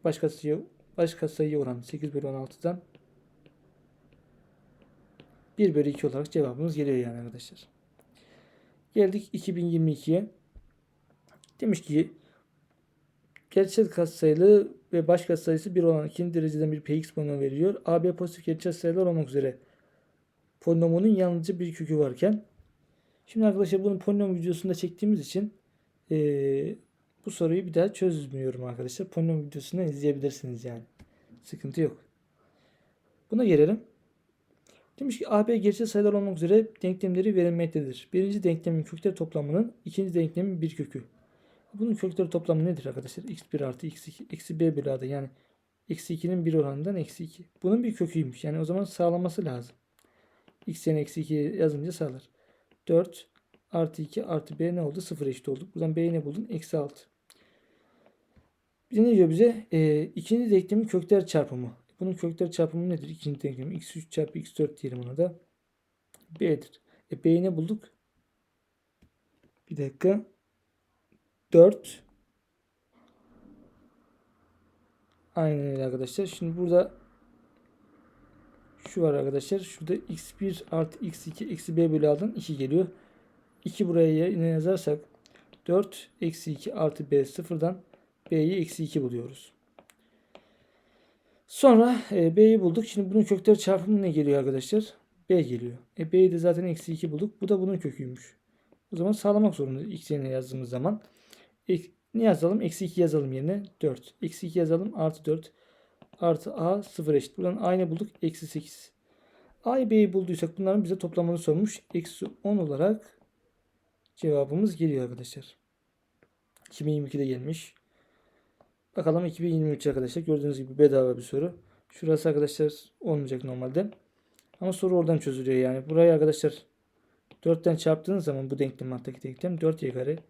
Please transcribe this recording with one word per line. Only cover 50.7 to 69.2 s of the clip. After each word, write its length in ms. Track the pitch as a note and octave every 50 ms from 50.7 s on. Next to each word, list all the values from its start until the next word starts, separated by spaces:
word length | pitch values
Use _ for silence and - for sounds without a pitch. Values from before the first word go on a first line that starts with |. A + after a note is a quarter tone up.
| D#3+ - - D#3+
yerine 140 | D#3 D3+
eksi 200 | D3 D3 - E3
iki 120 | D#3 D#3 D#3
yazınca 580 | D3+ C#3+ D#3 G#3+ F#3+ E3 D#3 D3 C#3+ D3 F3+
sağlar. 320 | E3 - D#3+ C#3 B2+ C3 - _ _ _ _ _ _ _ _ _ _ _ _ -
Dört 400 | E3 E3 E3+ F3 - - - _ _ _ _ _ _ _ _ _
artı 300 | - E3+ E3 D#3+ D#3+ -
iki 240 | D#3 - - A3 -
artı 340 | - E3+ D#3 D#3 - D#3 D3
B 160 | E3 E3+ F3
ne 60 | F3
oldu? 200 | D#3+ C#3+ D3+ F#3
Sıfır 260 | - - D#3+ C#3+ D3 C3+
eşit 220 | B2 - - C#3+
oldu. 180 | C3+ C3 F3+ - -
Buradan 200 | E3 E3 D#3+ D#3
B'yi 180 | E3 E3 E3+ E3+
ne 120 | D#3+ C#3+
buldun? 220 | C#3+ D3 G3+ G#3+ -
Eksi 280 | G#3+ D#3+ - - - D#3
altı. 240 | C#3+ C#3+ - - - _ _ _ _ _ _ _ _ _ _ _ _ _ _ _ _ _ _ _ _ _ _ _ _ _ _ _ _ _ _ _ _ _ _ _ _ _
Bize 120 | B3+ G#3+ A3+
ne 120 | B3 A3+
diyor 140 | F#3+ F3+ D#3+
bize? 380 | D#3+ F3 A#3 A#3+ A#3 A3 - -
Ee, 320 | - D#3+ D#3+ D3+ D3+ D3+ D#3
ikinci 480 | - - - E3 - A3 A#3+ B3 A3
denklemin 340 | G3+ F#3 F#3 - G#3 G#3+ A3
kökler 420 | G#3+ - F3+ D#3+ - G#3 G3 F3+ -
çarpımı. 440 | - D#3 C#3 - C3 B2+ B2 B2 - - _ _ _ -
Bunun 140 | F#3 F#3+ F#3
kökler 380 | F#3 - E3+ E3 - F#3 E3+
çarpımı 380 | E3+ - E3 D#3+ D#3+ E3+ F3 F3+
nedir? 200 | F3 D3+ C#3+ D3+
İkinci 320 | D#3+ D#3+ - D3 C#3+ C#3
denklemi 340 | - C#3+ B2+ B2+ C3 D#3+ -
X 200 | E3+ E3 - -
üç 160 | E3 D#3+ -
çarpı 280 | - D#3+ D3+ D3+ - E3
X 180 | D#3 - - -
dört 240 | D3+ D3 D3+ -
diyelim 180 | - C3 B2 B2
ona 180 | B2 A#2+ C3 D3
da. 180 | F3 F3+ E3+ - _ _ _ _ _ _ _ _ _ _ _ _ _ _ - _ _ _ D#3+ D#3+
B'dir. 420 | G3+ E3+ D3+ - - - - _ _ _ _ _ _ _
E, 120 | - C3+ -
B'yi 200 | E3 E3 E3+ F3+
ne 140 | F#3+ F3 D#3+
bulduk? 260 | D#3+ F3 G#3+ G#3+ - - _ _ _ _ _ _ _ _ _ _ _ _ _ _ _ _ _ _ _ _ _ _ _ _ _ _